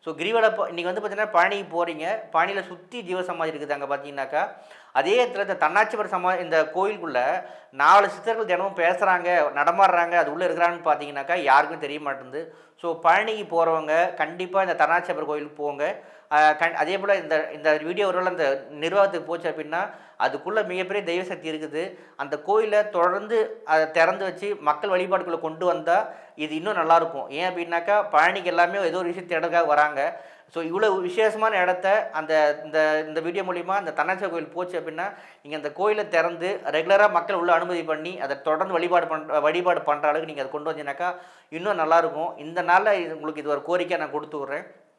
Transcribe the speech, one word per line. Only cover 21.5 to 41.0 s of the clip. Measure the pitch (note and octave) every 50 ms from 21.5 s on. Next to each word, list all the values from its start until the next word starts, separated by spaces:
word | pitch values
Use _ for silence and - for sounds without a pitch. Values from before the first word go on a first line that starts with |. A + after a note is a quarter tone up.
இருக்குது. | D#3 D#3 D#3 D3 C#3+ D#3 E3+ F#3+ F#3 - - - _
அந்த | _ C#3 D3 D3 D3
கோயிலை | - - G3+ A3 A3+ G#3+ G#3 G#3 G#3 G#3
தொடர்ந்து | - F3+ E3+ F3+ F3+ G3+ G#3 G#3+ A#3 A3+ G#3+ G#3+ - - -
அதை | - D#3 D#3+ D#3 D#3
திறந்து | - E3+ D#3+ E3 - G3 G3
வச்சு | F#3+ F3+ - G3 G3+ G#3 -
மக்கள் | D3+ D3+ D3 D3 - G3+
வழிபாட்டுக்குள்ள | F#3 F#3 F3+ - F#3+ F#3 F3 F3 E3+ D#3+
கொண்டு | E3 D#3+ D#3 D#3+ F3+
வந்தா, | F3+ E3 D#3+ D#3 E3 E3+ G3 A3 - - - - - _
இது | - D3+ D3+ D3+
இன்னும் | D#3 E3 G#3 G#3
நல்லாயிருக்கும். | F3+ E3 D#3+ E3 E3+ D#3+ - C3+ C#3 B2 -
ஏன் | C3+ D3 F3 F#3
அப்படின்னாக்கா, | F3 F3 E3+ E3 E3+ E3+ E3+ F3+ G#3 G#3 G3+ G#3 -
பழனிக்கு | D3+ D#3 F3 F3+ G3 F3+
எல்லாமே | F3 E3 E3+ F3 E3+ F#3+ G3+ G3
ஏதோ | E3 D#3+ F#3
ஒரு | F#3 E3+ F3
விஷயம் | F#3+ F3+ F3
தேடுறதுக்காக | F3 D#3+ E3 E3+ D#3+ E3+ E3+
வராங்க. | D3+ D3 C#3+ D3+ D3+ D3+ C3+ C#3 E3 - - - - - - - _
So, | _ E3 E3
இவ்வளவு | D#3+ E3+ F#3+ A3 G#3+ G3 F#3+
விசேஷமான | F3+ F3+ F3+ A3+ A3 A3 G#3+ G#3+ A3 A3 G#3+ F#3+
இடத்த | F3+ F3+ F#3 F3+ F#3 F#3+ G3 A3 - - -
அந்த, | D#3 D#3 D3+ D#3+ D#3 D3+ D3 D3 D3 -
இந்த, | D#3 D3+ D#3 D#3 D#3 D#3 D#3 D#3
இந்த | D#3 D#3 E3
வீடியோ | D#3+ E3+ F3 G3 F#3+
மூலியமா | F#3 F3+ F3 E3+ F3+ F#3+ G3+ G3
அந்த | D#3+
தன்னாட்சியர் | C#3+ - D3+ E3 F#3+ F#3 G3+ F#3
கோயில் | E3+ E3 D#3 D#3 -
போச்சு | E3+ F3+ F3+ F3+ E3+
அப்படின்னா, | C3+ D#3+ D3+ D#3+ F3+ G3+ G3+ - - - - _ _
நீங்க | D3 D3
அந்த | D#3 D3 D3 D3
கோயிலை | D3+ F#3+ G#3+ G#3+ G#3+ G3+ -
திறந்து | F3 E3 D#3+ E3+ E3+ E3 E3+ F#3 G3+ - -
ரெகுலரா | - C#3+ D#3 E3 F3 G3 G3 G3+ F#3
மக்கள் | F3 E3+ E3+ - G3+
உள்ள | F3+ E3+ F3 F3
அனுமதி | E3 F3 F3+ F3+ E3+ D#3+
பண்ணி, | D#3 D#3 D3+ D#3 F3 F#3+ F#3+
அதை | - C3+ C#3 C3+ -
தொடர்ந்து | D#3+ D#3 D#3+ F#3 F#3 F#3+
வழிபாடு | E3 E3+ F3 F3+ F3 E3
பண்ற, | - D#3+ D#3 D#3 D#3 D#3+ D3+
வழிபாடு | C#3+ D3+ D#3 F3 F3 F3+ F3 D3+ C#3+
பண்ற | D3 D3 C#3+ D3 D3+
அளவுக்கு | D3 D#3 D#3+ D#3+ D#3
நீங்க | C#3+ C3+
அதை | C3+ C3+
கொண்டு | D3+ D3 D#3+
வந்தீங்கன்னாக்கா, | D#3+ D3+ D3+ C#3+ C#3 -